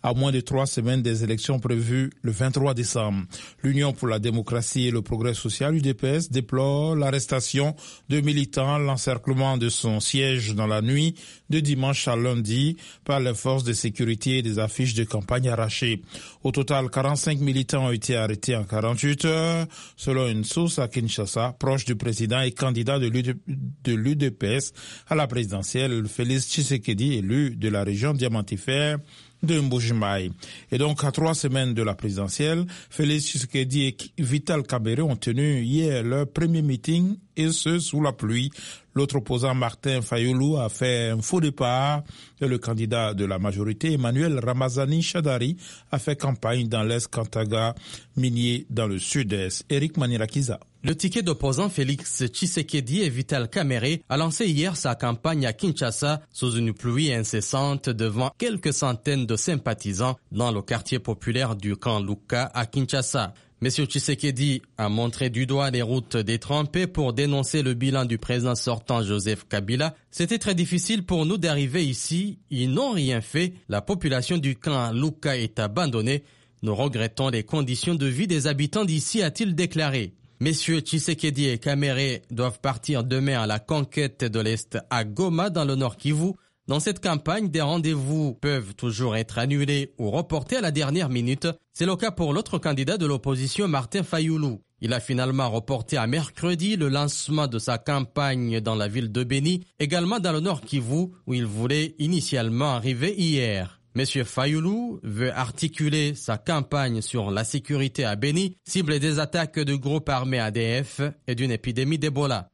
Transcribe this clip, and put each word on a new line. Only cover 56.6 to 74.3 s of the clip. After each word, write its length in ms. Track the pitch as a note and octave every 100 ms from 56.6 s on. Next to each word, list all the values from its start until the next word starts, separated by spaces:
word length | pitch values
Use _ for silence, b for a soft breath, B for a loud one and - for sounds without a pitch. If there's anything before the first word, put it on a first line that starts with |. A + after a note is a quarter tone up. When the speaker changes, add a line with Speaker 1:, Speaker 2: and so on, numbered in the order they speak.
| A2+
Speaker 2:
pluie 400 | G#2 A#2+ A#2+ D#3
incessante 800 | A#2+ G#2+ A2 G2 C#3 C#3 C#3 -
devant 420 | A#2 A2+ G#2+ B2+ -
quelques 340 | A#3+ G#3+ D#3
centaines 540 | C#3 C#3 A#2 - C#3 A#2+
de 100 | A2
sympathisants 800 | - D#3 B2 A2+ G#2 F#2 B2 C3 _
dans 180 | G2+ A#2+
le 120 | G#2+
quartier 360 | F#2+ A2+ - B2+
populaire 560 | A#2+ G#2+ - A#2+ C3
du 220 | G#2+ G2+ G2
camp 240 | - G#2+
Luka 500 | G2 G2+ _ A#2+ B2+
à 120 | B2 A2+
Kinshasa. 680 | C#3+ C3 C#3 B2+ C3+ G2 - b b
Monsieur 240 | B2 C3
Tshisekedi 800 | C#3 C#3+ - C#3+ C#3+ B2 C#3+ C3 - -
a 100 | G#2+
montré 400 | G#2 A#2 A2+ C3
du 160 | A2+
doigt 260 | C3 C#3 C#3
les 120 | B2
routes 340 | A2+ B2+ A2+ A#2+
détrempées 680 | G#2+ A2+ - D3 D3 F3 F3+
pour 260 | F3+ C#3
dénoncer 500 | A#2 C#3+ C#3 C3 D#3
le 120 | C3
bilan 320 | A#2+ C3 C3+ B2
du 100 | A2+
président 380 | - B2 B2
sortant 480 | A#2 - A#2 - A#2+
Joseph 440 | G#2 G#2 G2 G2+ -
Kabila. « 480 | G#2 G2+ B2 D3+ C3+ B
C'était 280 | - E3+ A#3
très 160 | G#3
difficile 500 | F3+ F3 F3+ - A3
pour 220 | F3+ F3 D#3
nous 100 | F3+
d'arriver 500 | E3 D3 C#3 D3+ D3
ici. 520 | B2 - E3 G3+ - _
Ils 240 | C3 B2+
n'ont 200 | E3 C#4
rien 280 | G#3 C3 B2
fait. 320 | A2 D3+ F3+ F3+ -
La 140 | G#2
population 560 | - G3+ D#3+ C3 B2